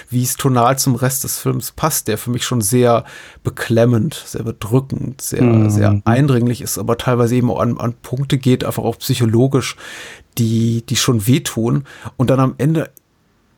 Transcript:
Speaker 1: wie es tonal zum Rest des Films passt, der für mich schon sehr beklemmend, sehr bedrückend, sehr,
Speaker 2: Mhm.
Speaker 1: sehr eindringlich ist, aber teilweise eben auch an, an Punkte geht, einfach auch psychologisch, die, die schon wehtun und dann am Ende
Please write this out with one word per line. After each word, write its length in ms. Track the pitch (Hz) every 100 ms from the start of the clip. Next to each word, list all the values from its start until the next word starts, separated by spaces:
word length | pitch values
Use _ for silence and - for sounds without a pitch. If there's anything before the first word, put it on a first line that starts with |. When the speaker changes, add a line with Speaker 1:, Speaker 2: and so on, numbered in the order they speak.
| -
Speaker 1:
wie 140 | 123
es 140 | 127 -
tonal 420 | 135 127 120 135
zum 160 | 139
Rest 300 | 117 123 135
des 140 | 123 -
Films 320 | 131 127 -
passt, 340 | - 160 - -
der 100 | 107
für 140 | -
mich 140 | 123
schon 160 | - 123
sehr 440 | 101 127 120 113 - - - -
beklemmend, 720 | - - - 113 117 113 - - -
sehr 180 | -
bedrückend, 800 | 113 - 104 127 135 - - 135
sehr, 200 | - -
Speaker 2:
Mhm. 280 | 123 113 107
Speaker 1:
sehr 300 | 104 104 101
eindringlich 560 | 110 120 143 123 120 117
ist, 180 | - -
aber 200 | 113 117
teilweise 360 | - 120 120
eben 160 | 123 120
auch 80 | -
an, 200 | 120 -
an 160 | 101 -
Punkte 380 | - 131 139 135
geht, 240 | 123 127
einfach 200 | 113 113
auch 140 | 113 113
psychologisch, 760 | - 123 120 113 135 135 - - - - - - _ -
die, 480 | 113 113 117 117 -
die 80 | 110
schon 300 | - 117 104
wehtun 580 | 127 131 - 113 143 139 - - -
und 140 | 131
dann 80 | 135
am 160 | 131 135
Ende 320 | 143 160 - - _ _ _ _ _